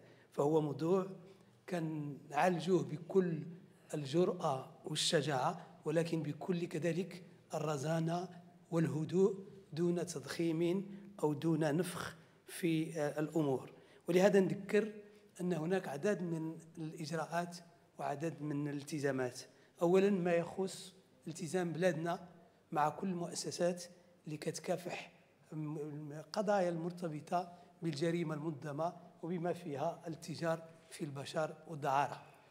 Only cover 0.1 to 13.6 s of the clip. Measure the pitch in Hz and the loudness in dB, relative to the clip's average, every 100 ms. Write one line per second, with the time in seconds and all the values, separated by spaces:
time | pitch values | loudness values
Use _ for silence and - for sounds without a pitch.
0.1 | - - - 143 160 151 131 165 190 190 | -20 -8 0 4 4 4 0 2 2 0
1.1 | - - - - - - 175 160 156 147 | -6 -16 -20 -20 -20 -6 -4 -2 -4 -6
2.1 | 131 - 143 180 170 156 175 139 151 - | -8 -4 4 4 4 4 2 2 -6 0
3.1 | 190 180 156 - - - - - 156 139 | 4 4 2 -6 -12 -18 -20 -8 -6 0
4.1 | 160 185 180 160 131 131 - - 156 - | 2 2 2 0 0 -4 -12 -6 -2 2
5.1 | 165 139 131 147 180 - - 156 160 165 | 2 2 2 0 -2 -8 -8 0 2 2
6.1 | 160 147 143 - 175 170 165 170 165 190 | 0 -2 -4 -2 0 -2 -2 0 0 -2
7.1 | - - - - 160 151 147 151 165 165 | -8 -16 -20 -6 -2 -2 0 0 0 0
8.1 | 175 185 - - - - 165 165 156 160 | 0 -4 -10 -20 -20 -2 2 2 0 0
9.1 | 175 196 196 - - - 147 175 175 165 | 4 4 4 -10 -18 -10 0 2 2 -2
10.1 | 143 127 - 170 160 170 190 196 - - | -6 -6 -2 0 2 2 2 -2 -10 -14
11.1 | - 151 143 160 160 160 151 180 - - | -2 0 2 2 4 4 2 0 -4 -8
12.1 | - - - - - 170 160 160 165 147 | -10 -18 -20 -16 -2 2 2 0 0 -2
13.1 | 151 151 165 143 127 | 0 0 2 2 2